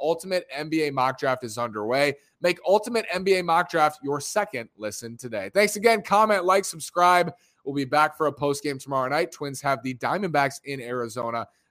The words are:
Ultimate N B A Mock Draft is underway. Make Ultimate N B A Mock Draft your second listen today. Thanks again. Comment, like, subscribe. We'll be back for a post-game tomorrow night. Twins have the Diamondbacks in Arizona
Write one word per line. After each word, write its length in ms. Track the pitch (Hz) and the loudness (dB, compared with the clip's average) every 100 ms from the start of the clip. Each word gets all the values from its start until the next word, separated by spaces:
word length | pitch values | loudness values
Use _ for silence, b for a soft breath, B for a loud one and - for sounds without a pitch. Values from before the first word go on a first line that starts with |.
Ultimate 460 | 147 165 190 185 - | -2 -2 -2 -4 -4
N 200 | 139 156 | -8 -4
B 180 | 160 151 | -2 0
A 40 | |
Mock 280 | 139 131 127 | 0 0 0
Draft 240 | 139 127 | -2 -2
is 160 | 120 107 | -4 -6
underway. 560 | 120 107 107 127 143 139 b b | -6 -4 -2 2 2 0 b b
Make 160 | 175 175 175 | -2 0 2
Ultimate 400 | 202 247 226 - | 2 2 -4 -2
N 120 | 175 | -2
B 120 | 190 185 | 2 2
A 80 | |
Mock 260 | 175 165 175 | 4 2 2
Draft 300 | 165 151 - | 2 2 2
your 200 | 139 143 | -4 -4
second 480 | - - 233 131 113 - | -2 -4 -2 -6 -10 -10
listen 400 | 107 - 117 117 | -10 -8 -12 -14
today. 340 | 127 107 98 | -8 -8 -2
Thanks 220 | 190 202 202 | 2 2 2
again. 260 | 220 226 | 2 2
Comment, 440 | - 202 214 202 180 | 2 2 4 2 4
like, 200 | 190 190 | 2 0
subscribe. 680 | 160 - - 175 180 170 - b b - | -8 -6 4 6 6 4 -4 b b -8
We'll 100 | 143 | -4
be 100 | 131 | 0
back 320 | 147 156 - | 2 2 2
for 100 | 160 | -2
a 60 | |
post-game 460 | 123 143 139 147 131 | 0 -2 -2 -4 -8
tomorrow 300 | - 135 127 | -4 -2 0
night. 220 | 147 175 | 0 -2
Twins 300 | - 143 131 | -6 -8 -4
have 220 | 143 135 | -2 -2
the 100 | 131 127 | -2 -4
Diamondbacks 680 | 123 165 196 147 139 - | -2 -2 0 0 0 -2
in 180 | 135 139 | -10 -10
Arizona 680 | 120 123 117 113 117 117 110 _ _ | -6 -6 -6 -4 -4 -4 -6 _ _